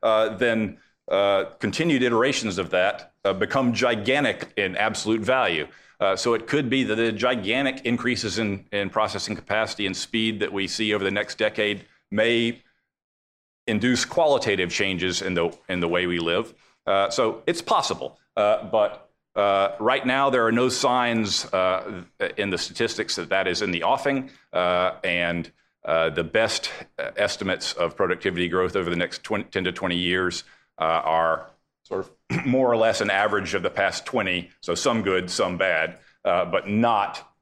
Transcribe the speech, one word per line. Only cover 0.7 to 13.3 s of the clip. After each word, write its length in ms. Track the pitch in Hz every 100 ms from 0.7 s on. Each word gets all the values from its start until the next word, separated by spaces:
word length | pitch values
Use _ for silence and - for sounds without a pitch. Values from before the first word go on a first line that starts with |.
| 90 _ _ -
uh, 360 | 95 101 98 - -
continued 440 | 110 - 165 139
iterations 560 | 123 117 127 135 110 92
of 100 | 90
that, 440 | 92 95 - - _ 101
uh, 80 |
become 400 | 95 104 139 127
gigantic 800 | 117 123 117 101 135 135 98 - -
in 200 | 98 92
absolute 440 | 107 107 107 113
value. 460 | 104 131 110 82 73 - - _
Uh, 160 | 101 95
so 200 | 120 113
it 100 | 113
could 240 | 143 131
be 140 | 135
that 120 | 117 107
the 160 | 117
gigantic 760 | 107 123 127 95 120 139 131 120
increases 520 | 120 127 120 110 95
in, 280 | 110 95 -
in 180 | 104 98
processing 460 | 110 107 101 - 92
capacity 520 | - 101 107 - 101
and 100 | 92
speed 420 | - 117 110 104
that 120 | 101
we 140 | 98 95
see 260 | - 110
over 100 | 104
the 80 | 98
next 260 | 98 104 -
decade 480 | 107 107 104 104 - _ _
may 500 | 101 113 117 117 117 _ _ _ _ _ _ _